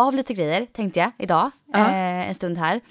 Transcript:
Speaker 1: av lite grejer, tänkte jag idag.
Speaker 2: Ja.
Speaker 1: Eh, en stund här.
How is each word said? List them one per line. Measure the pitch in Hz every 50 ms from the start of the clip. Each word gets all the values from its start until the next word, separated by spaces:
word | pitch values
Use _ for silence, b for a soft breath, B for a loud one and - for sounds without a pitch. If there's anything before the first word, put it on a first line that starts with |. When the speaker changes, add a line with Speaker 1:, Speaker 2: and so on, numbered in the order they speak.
| 247
Speaker 1:
av | 277 262
lite | 269 262 - 226
grejer, | 190 160 151 165 196 240
tänkte | - - - 214 185 - 170
jag | 175 233 -
idag. | - 202 185 170 160 214 - - _ _ - 226
Speaker 2:
Ja. | 202
Speaker 1:
Eh, | 214 214 190 190 185 180 180 180 180 -
en | 180
stund | - 190 175 170
här. | 170 160 165 196 240 b b